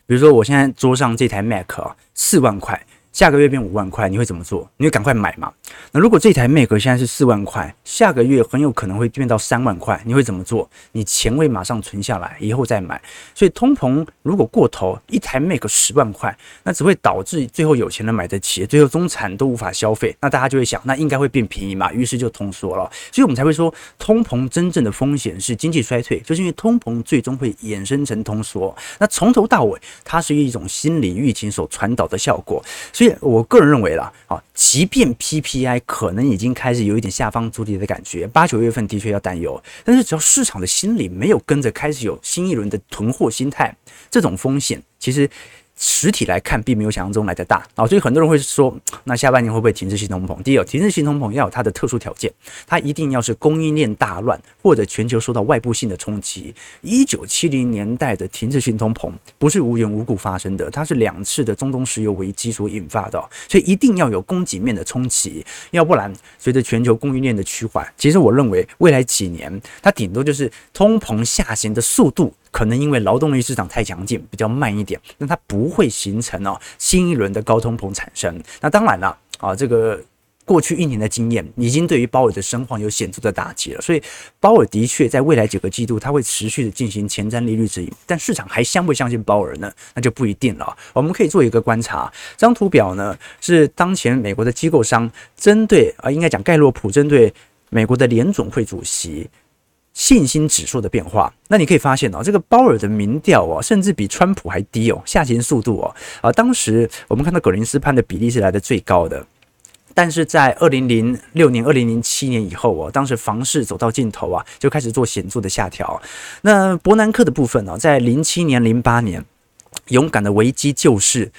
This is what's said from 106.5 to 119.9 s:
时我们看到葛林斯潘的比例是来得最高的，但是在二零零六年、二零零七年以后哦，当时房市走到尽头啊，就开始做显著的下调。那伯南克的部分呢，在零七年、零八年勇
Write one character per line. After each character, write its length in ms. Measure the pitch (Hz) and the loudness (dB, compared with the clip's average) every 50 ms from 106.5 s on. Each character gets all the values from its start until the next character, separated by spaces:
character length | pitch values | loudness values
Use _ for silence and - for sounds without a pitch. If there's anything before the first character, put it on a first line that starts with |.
| 247 | 2
时 360 | - - 113 107 117 117 110 - - - - | 0 0 0 2 2 2 0 -2 -8 -6 -4
我 80 | 110 | -2
们 80 | 117 139 | 0 0
看 80 | 170 175 | 0 0
到 80 | 170 | 0
葛 100 | - 107 | 2 2
林 140 | 92 104 113 | 2 0 0
斯 140 | - - 143 | -2 -2 -2
潘 160 | - 147 135 | 0 0 2
的 80 | 127 - | 2 0
比 160 | - - 104 | 0 -2 -2
例 100 | 113 117 | -2 0
是 120 | 120 123 | 0 2
来 120 | 98 95 92 | 2 2 0
得 80 | 101 | 0
最 180 | - - 131 95 | -2 -2 -4 -4
高 280 | - - 95 87 85 78 | -2 0 2 2 2 0
的， 180 | 69 67 67 _ _ _ _ _ _ _ _ _ _ _ _ _ - | -4 -8 -12 _ _ _ _ _ _ _ _ _ _ _ _ _ 2
但 160 | 180 175 165 | 2 2 2
是 120 | 151 165 160 | 2 0 -2
在 300 | - - 160 139 131 - - | 2 4 4 4 4 4 4
二 80 | 170 160 | 2 4
零 180 | 135 131 131 | 4 2 2
零 320 | 123 120 113 110 120 127 - - - - | 2 2 2 2 0 -2 -4 -8 -6 2
六 160 | 160 165 135 | 4 4 6
年、 160 | 123 113 117 | 6 4 2
二 80 | 143 151 | 2 2
零 160 | 131 120 117 | 4 2 2
零 140 | 113 117 113 | 0 0 -2
七 260 | - - - 139 135 | -2 -4 -4 -2 -2
年 180 | 123 113 107 | -2 -2 -2
以 60 | 92 - | -4 -4
后 240 | - - 117 95 | -2 0 0 0
哦， 140 | 78 78 76 | 0 -4 -4
当 160 | - 135 139 | -2 -2 -2
时 100 | 131 131 | -2 -2
房 260 | 110 - 117 104 113 131 | -4 -4 -4 -4 -4 -2
市 220 | - - 151 117 | -2 -2 -2 -2
走 140 | - - 92 | -4 -4 -2
到 120 | 123 113 | -2 -2
尽 220 | 110 - 127 107 - | 0 0 -2 -4 -4
头 180 | - - 85 | -6 -6 -4
啊， 140 | 90 87 - - - - | -4 -4 -6 -8 -8 -4
就 100 | - 139 | -2 -2
开 100 | - 151 | 0 0
始 140 | 127 113 110 | -4 -2 -2
做 140 | 135 120 | -2 -2
显 200 | - - 101 87 | -2 -2 -6 -8
著 140 | 98 - 123 | -6 -6 -6
的 80 | 98 95 | -6 -4
下 220 | - - 104 92 | -4 -4 -4 -4
调。 320 | - - - - 85 - - - - - - - - - - | -6 -8 -8 -6 -8 -8 -10 -14 -18 -18 -18 -18 -12 -2 4
那 340 | 208 214 196 190 190 185 | 4 6 6 6 4 2
伯 180 | 165 - 180 214 | 2 4 4 6
南 160 | 220 214 220 | 6 6 4
克 140 | 214 - - | 4 4 4
的 60 | 156 | 2
部 160 | 127 147 135 | 2 0 0
分 180 | 117 - 123 101 | 0 0 -2 -2
呢， 140 | 95 80 - | -2 -6 -2
在 200 | - 156 147 131 | 2 4 4 4
零 240 | 120 120 120 147 160 | 4 2 2 2 0
七 220 | - - 175 175 | -2 0 0 0
年、 180 | 156 131 120 120 | 2 2 4 4
零 200 | 113 113 120 117 | 4 2 2 2
八 180 | 123 117 120 | 2 2 2
年 240 | 117 104 85 87 - _ _ _ _ _ _ _ - _ - - _ | 2 0 -4 -6 -10 _ _ _ _ _ _ _ -20 _ -18 -16 _
勇 200 | - | 0